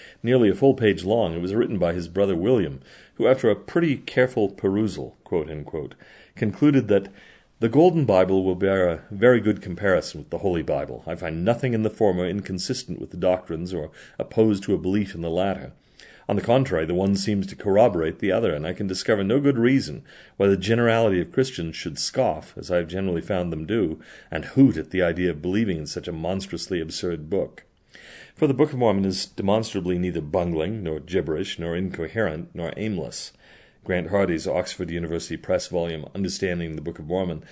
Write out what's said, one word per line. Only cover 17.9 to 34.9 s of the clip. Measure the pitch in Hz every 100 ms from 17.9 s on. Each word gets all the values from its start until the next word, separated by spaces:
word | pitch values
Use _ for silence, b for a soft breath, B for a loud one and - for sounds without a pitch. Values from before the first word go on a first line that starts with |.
| 90 80 -
the | 101
other, | 95 110
and | 78 78
I |
can | 92 101
discover | 92 - 107
no | 98 131
good | 143 127
reason | 120 135 104 71 B B B B
why | 101
the | 95
generality | 90 113 117 113 113 92
of | 85
Christians | - 131 - 82 -
should | 175 143
scoff, | - - 120 78 - -
as | -
I | 87
have | 80
generally | 92 98 82
found | - 95 87
them | 78 78
do, | 113 85 80 B B B
and | 80
hoot | - 131 135 80
at | 78
the | 92
idea | 87 85 90
of | 76
believing | 87 101 110 82
in | 73
such | 87 87
a |
monstrously | 82 82 95 - 85 - 90
absurd | 80 - 92 82 76
book." | 95 76 - _ _ _ B B B B
For | - 151
the | 123
Book | 147
of | 131
Mormon | 117 98 98
is | 95 -
demonstrably | - 98 110 113 101 87 90
neither | 90 80
bungling, | 73 90 87 80 80 110
nor | 85 78
gibberish, | 78 90 76 78 98 -
nor | 85 85
incoherent, | 95 - 80 113 98 78 87 87
nor | 82 -
aimless. | 107 92 64 - - _ b b b b
Grant | - 90 78
Hardy's | 101 95 80 95
Oxford | 80 87 -
University | 90